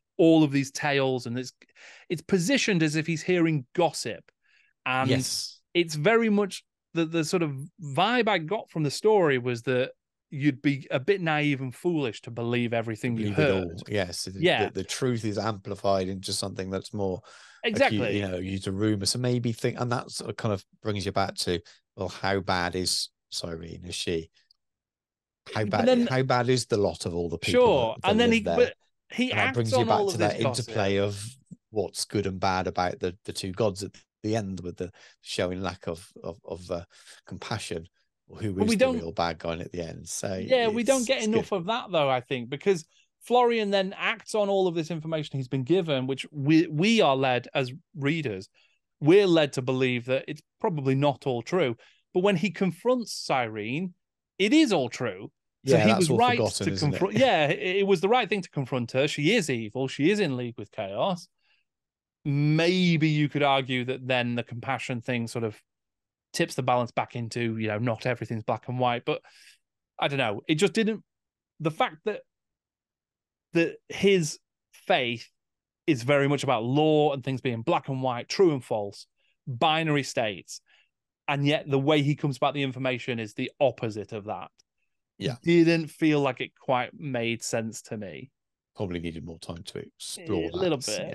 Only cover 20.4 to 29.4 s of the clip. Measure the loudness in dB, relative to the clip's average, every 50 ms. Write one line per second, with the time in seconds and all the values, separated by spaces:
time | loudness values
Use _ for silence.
20.4 | -4 -2 -2 -4 -6 _ _ _ -6 -6 -4 -4 -4 -4 -2 -2 -2 -2 -4 -6
21.4 | -4 -2 -4 -4 -4 -10 -20 _ _ _ _ -8 -8 -8 -8 -6 -4 -2 -2 -2
22.4 | 0 -2 -2 0 0 -2 -2 -2 -2 -2 -2 -4 -6 -8 _ _ _ -12 -12 -10
23.4 | -8 -8 -10 -10 -12 -12 -14 -14 -12 -12 -10 -8 -4 -4 -4 -4 -4 -8 _ _
24.4 | _ _ _ _ _ _ _ _ _ _ _ _ _ _ _ _ _ _ _ _
25.4 | -16 -8 -4 -4 -2 0 0 2 4 4 4 4 2 2 2 0 2 2 2 2
26.4 | 2 2 2 0 0 0 0 2 2 0 0 -2 -6 -6 -4 -4 -4 -4 -6 -6
27.4 | -4 0 4 4 6 6 4 4 2 0 -2 -2 0 2 2 4 4 4 2 2
28.4 | 2 0 2 2 2 2 0 _ _ _ _ _ _ -10 -4 -2 -2 0 0 0